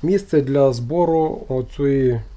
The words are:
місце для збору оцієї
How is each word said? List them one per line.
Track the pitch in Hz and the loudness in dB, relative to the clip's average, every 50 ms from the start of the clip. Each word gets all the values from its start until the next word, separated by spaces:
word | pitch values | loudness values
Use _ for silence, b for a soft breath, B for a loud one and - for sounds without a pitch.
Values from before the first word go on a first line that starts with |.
| - | 0
місце | 160 190 196 196 - - 151 | 0 0 0 0 2 0 0
для | 135 127 139 143 139 135 127 | 2 2 2 4 4 4 2
збору | 117 120 117 151 175 175 165 165 160 160 156 - - - - | 0 -4 -4 0 0 2 2 2 2 0 0 -4 -6 -8 -6
оцієї | 131 127 127 120 - - 143 139 139 139 131 127 120 117 107 - - | -4 -4 -4 -6 -6 -2 0 0 2 2 2 2 0 0 -4 -10 -16